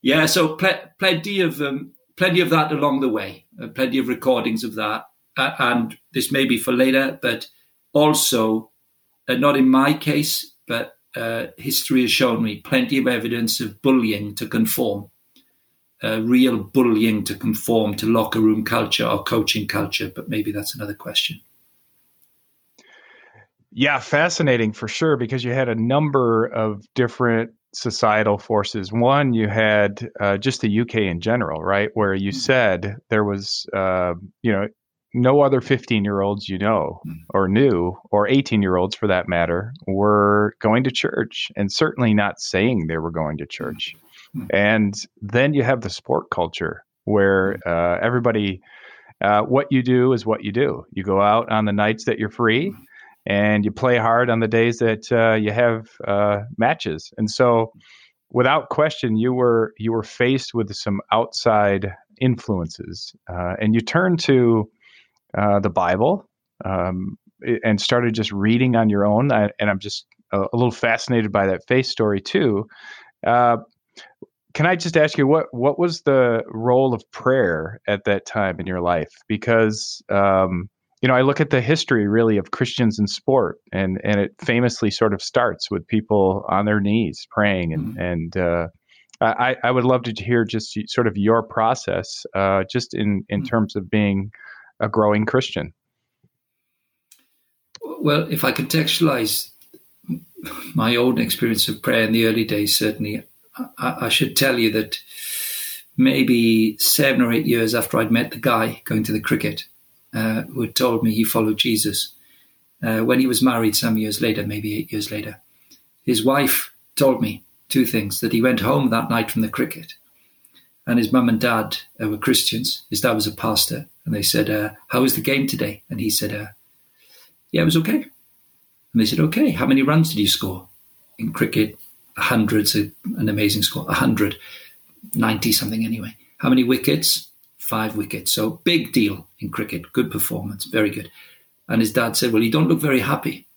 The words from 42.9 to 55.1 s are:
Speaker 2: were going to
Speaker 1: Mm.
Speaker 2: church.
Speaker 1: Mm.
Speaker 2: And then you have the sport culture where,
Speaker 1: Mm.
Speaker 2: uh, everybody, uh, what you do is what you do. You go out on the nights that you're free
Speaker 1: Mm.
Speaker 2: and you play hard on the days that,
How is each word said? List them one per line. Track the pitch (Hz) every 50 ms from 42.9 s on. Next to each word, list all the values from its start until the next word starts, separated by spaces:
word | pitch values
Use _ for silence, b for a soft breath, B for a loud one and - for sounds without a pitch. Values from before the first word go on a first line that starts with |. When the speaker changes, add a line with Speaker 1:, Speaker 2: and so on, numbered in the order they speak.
| 80 80
Speaker 2:
were | 78 85 82 82
going | 78 76 78 73
to | 73
Speaker 1:
Mm. | 71 - -
Speaker 2:
church. | - 67 76 - - - - _ b b b b b b b
Speaker 1:
Mm. | - 104 - -
Speaker 2:
And | 101 104 104 110 110 107 101 98 - - - _ _
then | - 98 101 120 135 143 151
you | 143 123
have | 117 135 123
the | 110 101
sport | - - _ - - - - _
culture | - - 87 80 - - 85 80 - - _ _ _ _ _
where, | - 104 104 98 98 98 95 95 98 98 98 - 90
Speaker 1:
Mm. |
Speaker 2:
uh, | 85 85 85 87 87 87
everybody, | - 117 120 123 117 123 110 110 104 98 95 92 B B B B B B B B B B B _
uh, | - 101 104 104 107
what | - 123 135 143 139
you | 139 131 123
do | 123 127 123 123 131 131
is | 113 98
what | 110 107 104 -
you | 104
do. | 101 117 143 143 - - - _
You | - 98 95
go | 98 95 98
out | 101 104 104 113 117 -
on | 110 110 107
the | 104 101
nights | 101 104 107 110 110 -
that | - 170 -
you're | 107 104 - -
free | 120 110 110 123 156 196
Speaker 1:
Mm. | 196 B B B B B B B B B _ -
Speaker 2:
and | 101 101 - - 107 107 101
you | 104
play | 101 - - 127 123 120
hard | 110 117 113 120 123 123
on | 117 113
the | 113 110 113 113
days | 113 117 117 117
that, | 123 113 110 107 - -